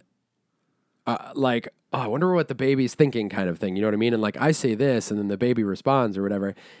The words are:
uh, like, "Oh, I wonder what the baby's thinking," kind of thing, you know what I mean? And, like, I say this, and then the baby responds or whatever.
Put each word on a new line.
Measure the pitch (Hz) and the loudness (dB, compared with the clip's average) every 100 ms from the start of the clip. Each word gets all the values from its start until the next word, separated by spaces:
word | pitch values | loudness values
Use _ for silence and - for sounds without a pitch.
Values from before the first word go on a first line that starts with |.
| _ _ _ _ _ _ _ _ _ _ - | _ _ _ _ _ _ _ _ _ _ -6
uh, | 120 - | -6 -6
like, | 127 131 120 - - _ | -2 0 0 -4 -16 _
"Oh, | - | -6
I | 120 | -4
wonder | 123 180 | 0 2
what | 180 151 | 2 0
the | |
baby's | 123 135 135 127 | -2 0 2 2
thinking," | - 147 120 104 | 2 2 2 -2
kind | 98 92 | -2 -2
of | 85 | -2
thing, | 101 92 | -4 0
you | |
know | 107 | 0
what | |
I | 104 | 2
mean? | 117 | 2
And, | 117 | 2
like, | 107 - | 0 0
I | 139 | 0
say | 156 135 | 2 0
this, | 110 139 120 - | 0 2 0 0
and | 104 | -2
then | 101 | -2
the | 98 | 0
baby | 123 117 | 0 2
responds | 104 92 - 135 120 95 | 0 0 0 2 2 0
or | |
whatever. | 98 101 98 95 - - | -2 -2 -4 -6 -14 -20